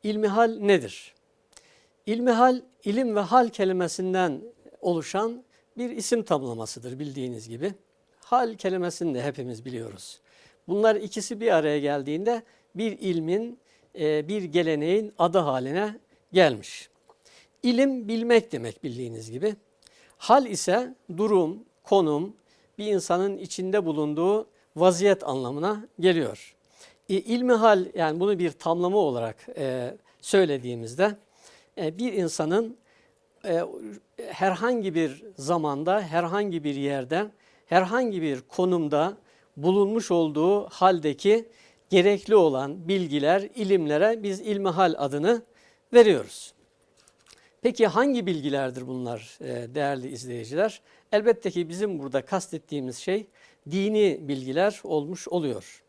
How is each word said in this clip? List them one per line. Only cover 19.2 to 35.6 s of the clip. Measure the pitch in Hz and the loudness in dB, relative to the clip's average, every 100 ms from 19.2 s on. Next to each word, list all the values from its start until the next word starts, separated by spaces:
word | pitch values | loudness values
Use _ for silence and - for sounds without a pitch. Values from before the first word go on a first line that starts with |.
| 110 | -12
gibi. | 120 208 202 _ _ _ _ _ _ | -6 -6 -6 _ _ _ _ _ _
Hal | - 262 247 | 4 6 6
ise | 196 - 208 254 262 - 175 | -4 0 0 -2 -12 -14 -4
durum, | 214 196 160 208 - _ | 2 2 2 -4 -16 _
konum, | - 196 160 147 190 - _ _ _ - | 2 2 4 0 -4 -12 _ _ _ -10
bir | 208 | -2
insanın | 196 - 175 196 196 | -2 0 0 0 -4
içinde | 190 - 185 202 170 | -10 -8 0 0 0
bulunduğu | 151 151 147 180 214 - _ _ 156 | -2 -2 0 2 0 -2 _ _ 2
vaziyet | 180 170 202 190 - | 4 6 4 2 0
anlamına | 135 123 143 180 214 226 - | -4 -4 -4 -4 -4 -10 0
geliyor. | 180 165 123 107 - _ _ _ - _ - | 2 2 -2 -6 -18 _ _ _ -20 _ -4
E, | |
ilmi | 190 233 240 247 | -4 0 -2 2
hal, | 233 226 196 180 - | 6 6 4 2 -2
yani | 160 160 | -2 0
bunu | 196 190 | 0 0
bir | 175 | -2
tamlama | - 165 170 180 202 | -2 -2 0 2 2
olarak, | 160 120 113 - - - | 2 0 -6 -8 -16 -6
e, | 135 127 123 - _ _ | -4 -4 -6 -10 _ _
söylediğimizde, | - 196 175 139 123 120 113 127 202 208 _ _ - - _ - | 2 4 4 0 -6 -10 -10 -2 -2 -2 _ _ -20 -20 _ -6
e, | 160 170 | -6 -4
bir | 240 | -4
insanın, | 196 170 - 160 190 226 247 _ _ _ _ _ _ 208 | -2 -4 -2 0 0 -2 -10 _ _ _ _ _ _ -4
e, | 170 175 - 220 208 _ - | -2 -2 -8 -14 -16 _ -16
herhangi | 233 180 190 175 233 240 190 165 | -14 -2 0 0 0 0 -2 0
bir | 156 135 - - | -2 -4 -18 -12
zamanda, | 139 170 | -2 0